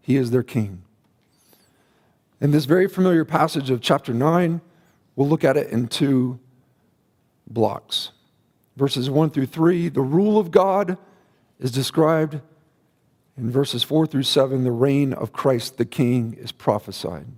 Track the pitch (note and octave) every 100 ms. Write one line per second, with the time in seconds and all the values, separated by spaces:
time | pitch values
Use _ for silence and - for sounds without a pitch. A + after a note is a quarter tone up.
0 | - C3+ A#2+ B2 A#2 A#2+ G#2+ F2+ - _
1 | _ _ _ _ _ _ _ _ _ _
2 | _ _ _ _ C#3+ D3 C3+ F3 F#3+ F#3+
3 | F#3 E3+ D3 E3+ - D3+ C3 B2 - C#3
4 | - A#2 D3 E3+ F3 E3+ _ _ _ _
5 | _ - C#3 D#3 D3 C#3 - A2 A#2 -
6 | C#3 C3 B2 B2 _ _ _ _ _ _
7 | _ _ _ _ - A2 G#2+ - _ -
8 | - _ _ _ _ _ _ - C#3 C3
9 | B2+ C#3 D#3+ C#3+ C3 D#3+ E3 F3+ E3+ C#3
10 | C3+ D#3+ G#3 G#3+ E3+ F3 F#3+ F#3+ F#3+ F#3
11 | - _ _ _ _ _ B2+ B2 B2 E3
12 | D#3 D#3+ D#3 D3 - _ _ _ _ _
13 | _ _ _ - A#2+ B2+ C#3 A#2+ - D3+
14 | D#3 C#3 C3+ C#3 C3+ C3+ B2+ A#2 C#3 C#3
15 | C#3 - A2+ - C#3 B2+ - - A#2 -
16 | A#2+ B2 A#2 - A2 - - G#2 - F#2+
17 | - E2 F#2